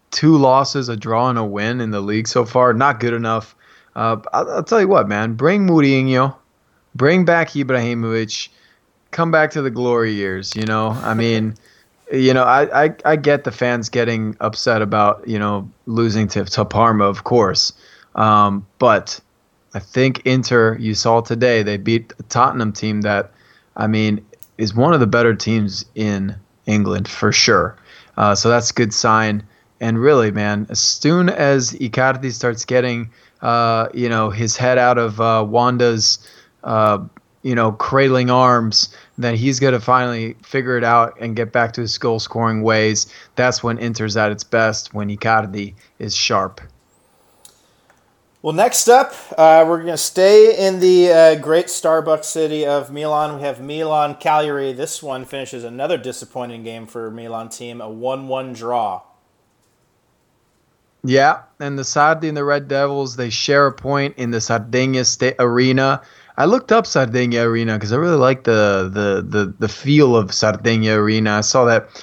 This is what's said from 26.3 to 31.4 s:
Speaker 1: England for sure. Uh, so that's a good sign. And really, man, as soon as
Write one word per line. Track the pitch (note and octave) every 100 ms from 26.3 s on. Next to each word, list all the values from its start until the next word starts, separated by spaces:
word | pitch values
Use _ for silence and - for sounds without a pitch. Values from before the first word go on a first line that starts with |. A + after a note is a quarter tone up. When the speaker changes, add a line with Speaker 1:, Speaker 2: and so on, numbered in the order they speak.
| G2 - _
Speaker 1:
England | - G#2+ G2 G2 -
for | - G#2+
sure. | - - F#2+ F#2+ - _ - _
Uh, | - G#2
so | G2 A#2
that's | A#2 A#2+
a |
good | - A2
sign. | - A#2 A2 A2 G#2 - _ _ -
And | A#2 A2+
really, | C#3 C#3 A2
man, | G#2 G#2 G#2 A2
as | A2
soon | - - D3 F3 F3
as | -